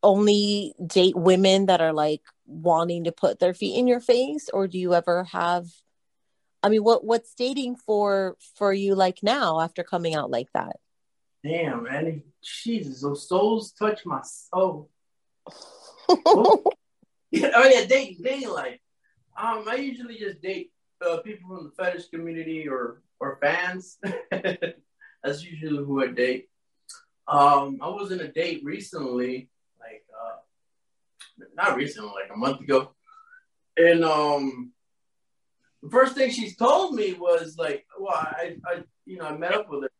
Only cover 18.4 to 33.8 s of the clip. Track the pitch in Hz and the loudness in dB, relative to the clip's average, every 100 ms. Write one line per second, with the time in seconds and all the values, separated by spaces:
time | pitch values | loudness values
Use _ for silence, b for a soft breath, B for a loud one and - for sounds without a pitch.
18.4 | 240 170 131 123 _ _ _ _ _ - | -6 -8 -8 -12 _ _ _ _ _ -8
19.4 | 226 220 214 254 277 240 240 220 202 151 | -6 -6 -4 -6 -6 -10 -14 -10 -12 -10
20.4 | 180 190 - _ _ _ 175 165 214 208 | -10 -8 -10 _ _ _ -4 -4 -6 -14
21.4 | 180 185 151 - 180 175 - 165 165 165 | -14 -16 -16 -6 -4 -4 -10 -12 -10 -10
22.4 | 160 160 151 131 120 - _ _ 139 135 | -8 -8 -6 -6 -6 -10 _ _ -10 -2
23.4 | 143 - - 185 185 - - 180 - 190 | -2 -2 -4 -8 -14 -12 -10 -10 -6 -4
24.4 | 190 185 170 - _ _ - _ 139 147 | -4 -4 -8 -10 _ _ -20 _ -8 -8
25.4 | 170 160 156 147 139 139 127 120 127 127 | -10 -12 -6 -6 -2 -2 -2 0 -2 -2
26.4 | - _ _ _ _ B B _ - 143 | -8 _ _ _ _ B B _ -2 4
27.4 | 143 143 139 135 151 202 196 185 151 151 | 6 6 2 -8 -8 -8 -8 -8 -8 -4
28.4 | 170 151 139 - - 170 135 123 123 127 | -4 -4 -8 -10 -10 -10 -6 -4 -4 -6
29.4 | 127 _ _ _ 113 110 _ 110 113 110 | -12 _ _ _ -20 -20 _ -16 -14 -16
30.4 | _ _ _ _ _ _ _ _ - _ | _ _ _ _ _ _ _ _ -20 _
31.4 | - - 196 123 139 107 107 98 95 107 | -20 -4 -2 -2 -6 -8 -14 -12 -12 -6
32.4 | 131 135 - - - _ b b b b | -4 -4 0 0 0 _ b b b b
33.4 | b _ _ - | b _ _ 4